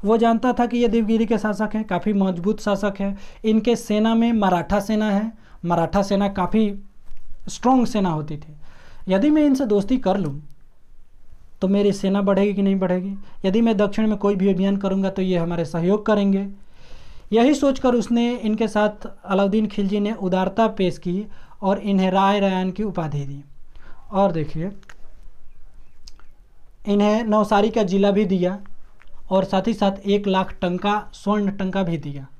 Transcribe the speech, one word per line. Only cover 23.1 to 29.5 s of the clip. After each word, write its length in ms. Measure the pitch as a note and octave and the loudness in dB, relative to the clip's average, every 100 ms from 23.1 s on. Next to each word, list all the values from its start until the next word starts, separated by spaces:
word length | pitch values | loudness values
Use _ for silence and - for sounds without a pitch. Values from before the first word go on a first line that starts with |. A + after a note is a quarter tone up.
| C#3+ C3+ | -4 -6
दी। 180 | C#3 C#3 - - - - - - | -10 -14 -16 -14 -14 -12 -12 -6
और 200 | F#3+ G3 | 2 2
देखिए, 400 | E3 D3 D#3 F3 G3 - - - - - - - - - - - - - - - - - - - - - | 2 -4 -4 -4 -8 -14 -12 -12 -12 -14 -12 -12 -10 -14 -14 -16 -14 -14 -12 -14 -16 -20 -20 -20 -12 0
इन्हें 360 | G3+ G#3 G#3+ | 4 4 2
नवसारी 460 | A3+ G#3+ G3+ G#3 G#3+ | 2 2 4 4 4
का 140 | A3+ | 2
जिला 280 | G3+ G3 G3+ | 2 4 4
भी 140 | G3 G3+ | 4 2
दिया 340 | F#3+ F3 G3 - - - - - - - | 2 0 -2 -8 -10 -10 -14 -12 -10 -2
और 140 | F#3+ | 0
साथ 240 | F#3+ | 2